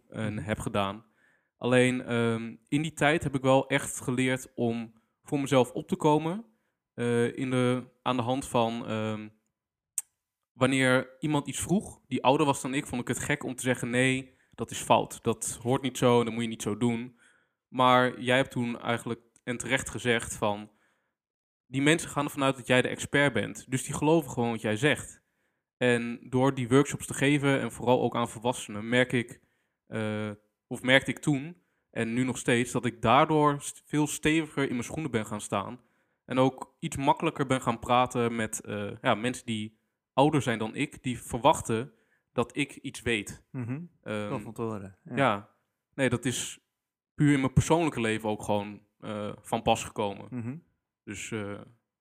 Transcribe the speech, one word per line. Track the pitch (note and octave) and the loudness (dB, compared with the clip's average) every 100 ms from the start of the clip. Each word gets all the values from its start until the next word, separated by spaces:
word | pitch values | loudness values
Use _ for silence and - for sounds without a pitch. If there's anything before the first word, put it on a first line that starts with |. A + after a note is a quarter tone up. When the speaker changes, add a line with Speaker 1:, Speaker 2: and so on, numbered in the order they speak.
| _ | _
Speaker 1:
en | - G#2+ | -8 -6
Speaker 2:
Mhm. | G#2+ | -4
Speaker 1:
heb | G2+ G#2+ | -4 -4
gedaan. | - G#2+ G2 G#2+ - _ _ _ _ - | -2 -2 -2 -4 -14 _ _ _ _ -6
Alleen, | A#2+ B2+ B2+ B2 - | 2 4 4 2 -2
ehm, | A#2+ A#2 A2+ A2+ A2 - | 0 0 0 -6 -12 -4
in | D3 | -2
die | D#3+ | -2
tijd | - D3 E3 | 0 2 2
heb | C#3+ C3+ | 0 -2
ik | |
wel | C3 C3+ - | 4 4 4
echt | C#3 - - | -2 -2 -8
geleerd | - B2 B2+ B2+ - - | -4 0 0 -2 -6 -4
om | A#2+ A#2 A2+ _ _ _ | -2 -2 -6 _ _ _
voor | - D3 | -6 -4
mezelf | C3+ C3+ A#2+ | 4 4 4
op | - - | 0 -4
te | F#3 | 0
komen, | D#3 D3+ D#3+ G3+ A#3 _ _ _ _ | 4 4 2 -6 -10 _ _ _ _
eh, | - A#2+ A#2+ A#2+ A#2 | -6 0 2 0 -2
in | C3 | -2
de, | B2+ B2 B2+ A#2+ _ | 0 2 0 -4 _
aan | - B2+ | -4 -2
de | |
hand | A#2 C3 - | -2 -2 -2
van, | B2+ A#2 A#2 A2+ | 0 0 -2 -6
ehm, | A2 G#2+ G#2+ G#2+ _ _ _ _ _ _ - - _ _ _ _ | -4 -4 -6 -10 _ _ _ _ _ _ -10 -10 _ _ _ _
wanneer | - C3 C3+ C3 B2+ B2+ - | 0 2 4 4 4 0 -6
iemand | D3+ D3 - | -2 0 -2
iets | - | -6
vroeg | - F#3 - - - | 0 0 0 -12 -6
die | B2+ | 0
ouder | C#3+ D3+ D3+ | 4 4 4
was | - | 0
dan | C3 | -2
ik, | C3+ - | -4 -4
vond | B2 | -6
ik | A#2+ | -4
het | A#2+ | -4
gek | - D3 | -2 -4
om | B2+ B2 | -4 -6
te | |
zeggen: | C3 B2 B2+ | -2 -2 0
"Nee, | A#2+ C3 C3 C3 _ _ | 2 2 0 -4 _ _
dat | - A#2 | -12 -10
is | - | -4
fout. | - A2+ G#2 - | 4 4 2 -4
Dat | A#2 A2 - - | -4 -2 -4 -6
hoort | A#2 C3 | 0 0
niet | C3+ B2 | 0 0
zo | B2+ A#2+ | 4 4
en | A2+ | 2
dat | |
moet | A2+ | -2
je | A#2 | -6
niet | A2+ | -4
zo | A2 G#2 | -4 0
doen." | A#2+ A#2 B2 - _ _ _ _ _ | 0 0 -6 -14 _ _ _ _ _
Maar | B2+ B2+ B2+ B2+ - | 2 6 6 4 0
jij | B2 B2+ | 2 2
hebt | C3 | 2
toen | B2+ A#2 A#2+ | -2 -4 -4
eigenlijk | A2+ A#2 A#2 A2+ _ _ | -4 -4 -4 -8 _ _
en | - A#2+ | -10 -8
terecht | A#2+ B2+ - | -2 -2 -2
gezegd | A2+ B2 A2+ - - | -4 0 0 -2 -4
van: | G#2+ G#2 G#2 _ _ _ _ _ _ _ _ _ _ | -2 -2 -8 _ _ _ _ _ _ _ _ _ _
"Die | C3 | 0
mensen | C#3+ E3 - | 2 2 0
gaan | D3 C#3+ | -4 -4
ervan | C#3 | 0
uit | C3+ C3 | 0 0
dat | A#2 | 2
jij | B2+ | 2
de | B2 | 2
expert | - - D3 C#3+ | -2 -2 2 2
bent. | A2 A2 A2 - | 2 -4 -6 -6
Dus | B2+ | -4
die | - C#3+ | -4 -2
geloven | D3+ E3 D#3+ | 4 4 2
gewoon | - A#2 | -2 -2
wat | A2+ | -2
jij | A2 G#2+ | -2 2
zegt." | D3 B2 - - _ _ _ _ _ - | 2 0 -4 -18 _ _ _ _ _ -2
En | B2+ A#2+ A#2+ A#2 - | 2 2 0 -8 -4
door | B2+ C3+ | 2 2
die | C3+ A#2+ | 2 4
workshops | C3 D3 - - | 4 4 0 -8
te | |
geven | - C#3 D3 C#3 C3+ | 0 2 4 2 2
en | A#2+ | 0
vooral | - A2 B2 | -2 2 4
ook | A#2+ A#2 | 4 0
aan | A#2+ | -4
volwassenen | A2+ A#2 B2 - G#2 A2+ | -2 -4 -4 -6 -8 0
merk | B2 B2 | 2 2
ik, | B2 A2+ - _ _ _ _ - | 0 -2 -8 _ _ _ _ -12
eh, | A2+ G#2+ G#2+ G#2+ G#2 _ _ - | -6 -4 -4 -6 -10 _ _ -12
of | B2 | -6
merkte | B2 C3 - | 4 4 4
ik | - | -4
toen | - C#3 D3+ F3 _ _ _ | -2 -2 -4 -12 _ _ _
en | - A2+ | -4 -2
nu | A#2 | 0
nog | B2+ B2 | 0 -2
steeds, | - A#2+ A#2+ | 2 2 2
dat | B2+ A#2+ | 0 -2
ik | - | 0
daardoor | A2+ A#2+ D#3 D#3 D3 C#3+ | 4 6 6 4 4 2
st-, | - - _ | -6 -14 _
veel | D3 D3 | 0 0
steviger | - D#3 D#3+ D#3 - | 0 0 0 0 -2
in | C#3 | -2
mijn | B2 | -2
schoenen | A2+ B2 D#3 | -6 -6 -4
ben | A#2 G#2+ | -4 -4
gaan | G#2 | -8
staan. | - G#2 G2 B2 _ _ _ _ - | -4 -4 -4 -10 _ _ _ _ -4
En | B2+ | 2
ook | C3 - - _ | 2 2 -12 _
iets | D#3+ C#3 | -8 -2
makkelijker | C#3 D#3 E3 - C3 | 0 2 0 -2 -2
ben | C3 | -2
gaan | B2 A2+ | -2 -4
praten | - B2 B2+ B2 A#2 A#2 | 2 2 2 0 -2 -2
met, | A2 - | -6 -6
eh, | - G#2 G2+ A#2 | -8 -8 -8 -4
ja, | C3 G#2 | -2 0
mensen | A#2+ B2+ - | -2 -6 -6
die | A2 G#2+ _ _ _ _ | -6 -6 _ _ _ _
ouder | - D3 D#3 | 2 4 4
zijn | B2 A2 | 0 -2
dan | A2 A2+ | -4 -6
ik, | D3 - | -6 -6
die | C3+ A#2 | -8 -8
verwachten | - B2 C3+ D#3+ - A2+ C3 _ _ _ _ | -6 2 4 4 0 -4 -4 _ _ _ _
dat | - A#2 - | -4 -4 -2
ik | C#3 - | -6 -6
iets | C3+ - | -14 -8
weet. | B2 A2+ G2+ - _ | -2 -2 -2 -12 _
Speaker 2:
Mhm. | C3+ A#2 C#3 F3 _ | -10 -6 -8 -10 _
Speaker 1:
Ehm, | - G#2+ G#2 | -8 -6 -6
Speaker 2:
Tof | B2+ G#2+ | -8 -8
om | |
te | A2 | -8
horen, | A2+ G#2 G2 - | -6 -6 -10 -16
ja. | - B2 | -8 0
Speaker 1:
ja. | C3 G2+ G#2 _ _ _ _ | 2 2 -4 _ _ _ _
Nee, | - C3 | -2 0
dat | A#2 B2+ | 0 -2
is | A#2+ - - _ _ _ _ _ | -4 -6 -12 _ _ _ _ _
puur | - D3 | 2 4
in | C#3+ | 4
mijn | B2+ | 2
persoonlijke | - - D#3+ D#3+ C3 | 2 4 4 2 0
leven | A2+ A2 G#2+ | -2 0 -2
ook | G#2+ | -2
gewoon, | - G#2 G2+ G2+ _ _ | 0 -2 -2 -10 _ _
eh, | G#2+ G#2+ G#2 - | -10 -8 -8 -10
van | - A#2 | -6 -2
pas | A#2+ A2+ | 2 2
gekomen. | - - G2+ G2 - | 0 -4 -4 -4 -10
Speaker 2:
Mhm. | B2 A2+ D#3 - _ _ _ | -10 -8 -10 -16 _ _ _
Speaker 1:
Dus, | - G2 - | -14 -12 -8
eh, | A2 G2+ G2+ - _ _ _ | -8 -6 -10 -14 _ _ _